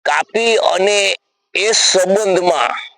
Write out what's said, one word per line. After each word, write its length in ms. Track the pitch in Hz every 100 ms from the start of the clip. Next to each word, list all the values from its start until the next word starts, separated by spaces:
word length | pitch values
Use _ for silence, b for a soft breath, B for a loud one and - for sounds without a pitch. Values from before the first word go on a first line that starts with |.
કાપી 560 | - 151 - 220 233 214
અને 580 | - 180 196 208 196 185 _ _ _
એ 180 | 175 208
સંબંધમાં 960 | 214 - 190 185 196 208 180 180 151 117 - -